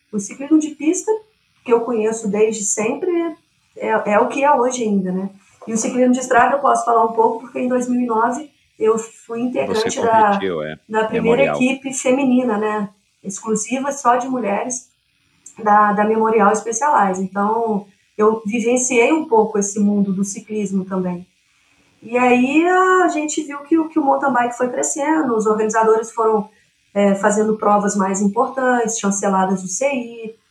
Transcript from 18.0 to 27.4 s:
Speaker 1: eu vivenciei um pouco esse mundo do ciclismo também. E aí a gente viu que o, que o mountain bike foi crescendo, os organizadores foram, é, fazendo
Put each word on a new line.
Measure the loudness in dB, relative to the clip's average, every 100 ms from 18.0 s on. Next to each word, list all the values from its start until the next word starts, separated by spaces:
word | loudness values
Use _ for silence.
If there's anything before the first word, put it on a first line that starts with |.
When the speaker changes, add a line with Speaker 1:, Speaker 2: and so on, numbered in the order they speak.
| _ 0
Speaker 1:
eu | 0 0
vivenciei | -2 -2 0 0 0 2 2
um | 2 2
pouco | 2 2 0
esse | -4 0
mundo | 0 2 0
do | -2
ciclismo | -4 -6 -8 -6 -4 -4
também. | -4 -4 -4 -6 -10 _ _ _ _ _ _ _
E | -6 0
aí | 4 4 4 4 4
a | 4 4 4 4
gente | 0 -4 -4
viu | -6 -10
que | 0 0
o, | 0
que | 0
o |
mountain | 2 2 2
bike | 0 0 -2
foi | -4
crescendo, | -2 -4 -2 0 0 0 0
os | 0
organizadores | 0 0 2 2 2 0
foram, | -2 0 0 -2 _ _ _ _
é, | 0 2
fazendo | 2 2 2